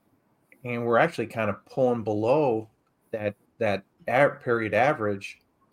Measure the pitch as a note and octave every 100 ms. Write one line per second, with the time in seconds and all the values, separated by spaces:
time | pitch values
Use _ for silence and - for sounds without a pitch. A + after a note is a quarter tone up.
0 | _ _ _ _ _ _ B2 A#2+ A#2 A#2
1 | E3 - A2 A#2 G#2+ G2 - - B2+ A#2+
2 | A2 G#2+ A2 D3 C#3+ A2 G#2+ _ _ _
3 | _ A2 G#2 - _ - A2 G2 - _
4 | - B2 C#3 C#3 B2+ A#2 A2 G2+ C3+ D3+
5 | G#2 G2 - - _ _ _